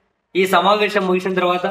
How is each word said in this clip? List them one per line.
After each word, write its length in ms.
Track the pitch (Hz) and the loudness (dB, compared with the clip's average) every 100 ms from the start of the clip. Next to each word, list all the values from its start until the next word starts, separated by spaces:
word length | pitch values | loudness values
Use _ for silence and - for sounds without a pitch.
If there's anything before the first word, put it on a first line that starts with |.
| _ _ _ 170 | _ _ _ -2
ఈ 100 | 185 | 2
సమావేశం 600 | 185 185 214 208 202 190 | 2 2 2 0 -2 0
ముగిసిన 280 | 185 190 | -2 -2
తర్వాత 320 | 185 180 180 196 | -2 -2 -2 -4